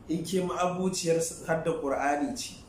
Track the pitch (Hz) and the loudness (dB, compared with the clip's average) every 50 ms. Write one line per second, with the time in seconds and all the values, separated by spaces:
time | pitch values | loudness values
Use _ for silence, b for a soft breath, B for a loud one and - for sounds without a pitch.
0 | - - 160 175 160 - 190 185 175 175 165 170 180 185 180 185 185 190 - - | -6 -4 -2 -2 -2 0 0 0 2 0 0 2 2 2 2 2 0 0 0 0
1 | 175 165 165 165 165 - - - - 165 160 160 156 165 147 - 143 139 135 - | 2 2 4 2 2 0 -4 -6 -2 0 0 0 2 0 0 0 0 0 0 2
2 | 135 143 147 147 143 - - - - - - - - | 2 2 2 2 2 0 -2 -4 -6 -8 -10 -14 -18